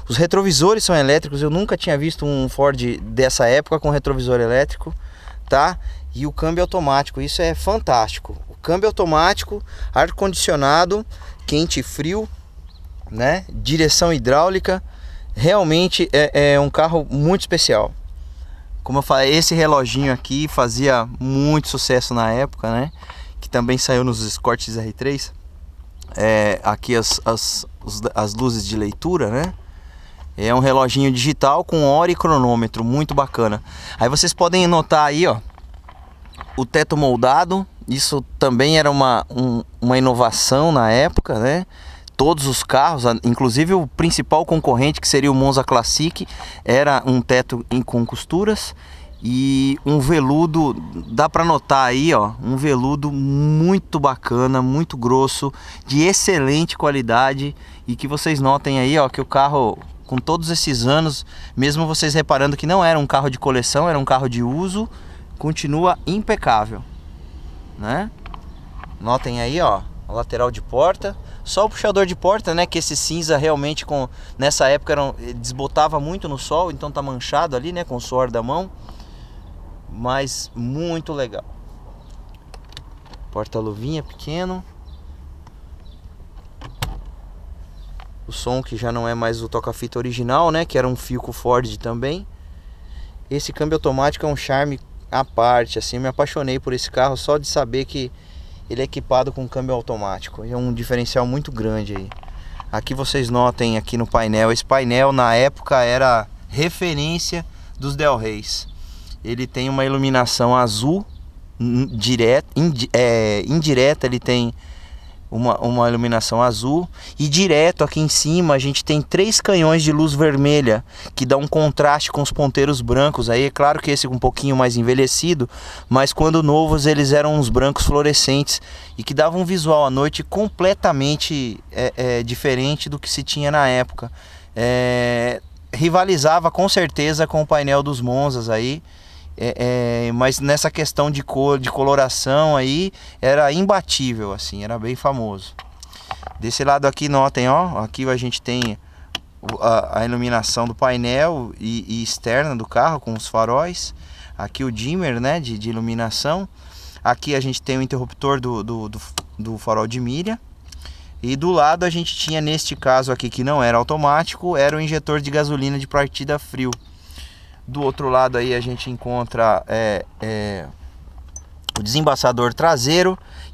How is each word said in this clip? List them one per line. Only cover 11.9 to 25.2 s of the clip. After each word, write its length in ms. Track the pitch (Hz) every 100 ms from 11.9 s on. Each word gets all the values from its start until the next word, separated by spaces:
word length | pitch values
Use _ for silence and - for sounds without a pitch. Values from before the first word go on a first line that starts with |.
| - 156 202 220 - - - - - - - -
né? 360 | 110 127 180 185
Direção 600 | 110 107 156 156 - 170
hidráulica, 720 | 151 117 143 180 190 - 185 - - - - -
realmente 760 | - 156 208 160 165 180 - 170
é, 440 | 143 151 143 143 143
é 40 |
um 100 | 143
carro 360 | - 160 165 139
muito 320 | 135 151 190
especial. 520 | - - - 107 104 - - - - - - - - -
Como 140 | - 139
eu 60 |
falei, 300 | 139 135 135
esse 220 | 160 165 160
reloginho 560 | 156 143 123 123 139
aqui 360 | 123 - 139 151
fazia 600 | - 123 113 139 123 120 120
muito 500 | 127 135 147 151 -
sucesso 440 | 135 - 123 -
na 180 | 120 113
época, 400 | 117 143 - 113
né? 200 | 117 151 - - - - -
Que 100 | -
também 280 | 123 120 127
saiu 260 | - 127
nos 180 | 127 113
Escorts 540 | 107 - 120 113 - 113
R 160 | 110
três. 400 | - 135 139